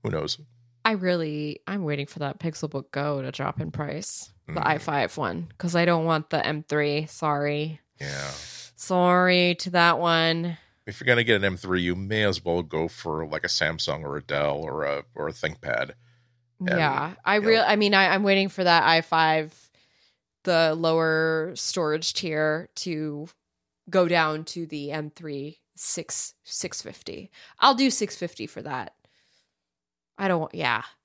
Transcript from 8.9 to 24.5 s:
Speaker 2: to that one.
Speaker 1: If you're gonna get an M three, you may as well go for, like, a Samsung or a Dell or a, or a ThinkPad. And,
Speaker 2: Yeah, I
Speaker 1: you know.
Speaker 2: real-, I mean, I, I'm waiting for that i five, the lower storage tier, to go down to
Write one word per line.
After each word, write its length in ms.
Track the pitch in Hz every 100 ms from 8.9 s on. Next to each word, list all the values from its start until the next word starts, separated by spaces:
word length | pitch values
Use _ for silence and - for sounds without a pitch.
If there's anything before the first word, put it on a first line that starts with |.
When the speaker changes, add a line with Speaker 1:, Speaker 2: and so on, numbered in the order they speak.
| 185 180 180 180 180 175 175
Speaker 2:
to 100 | 185
that 280 | 175 170 165
one. 580 | 170 165 165 165 170 165 _ _ -
Speaker 1:
If 120 | 101
you're 80 | 127
gonna 160 | 120
get 140 | 117 107
an 80 |
M 140 | 98 90
three, 240 | 95 92
you 120 | 87
may 300 | 90 98 107
as 180 | 104 90
well 200 | 87 85
go 260 | 80 78 82
for, 380 | - 85 78 78
like, 180 | 78
a 40 | 87
Samsung 540 | - 78 80 - 76
or 120 | 73 69
a 60 |
Dell 340 | - 71 73 71
or 280 | 78 73
a, 200 | 71 71 -
or 140 | - 76
a 40 |
ThinkPad. 580 | - 82 78 - 60 - - _ _ _ _ _ _
And, 80 | 180 175
Speaker 2:
Yeah, 340 | 156 135 151 190 -
I 80 | 208
Speaker 1:
you 60 |
know. 60 | 208
Speaker 2:
real-, 160 | 226 -
I 100 | 214
mean, 160 | 208
I, 140 | 196 190
I'm 80 | 190
waiting 260 | 202 196 196
for 160 | -
that 200 | 180 170
i 180 | 135 165
five, 520 | 160 160 160 160 156 - - _ _ _ _ _ _ _
the 300 | - 165 165
lower 760 | 156 165 160 160 160 160 160 160
storage 600 | - - - 156 156 165
tier, 560 | - 180 156 156 156 - -
to 520 | 185 156 156 147 160 _ _ _ _ _ -
go 180 | 190 175
down 360 | 170 156 156
to 200 | 160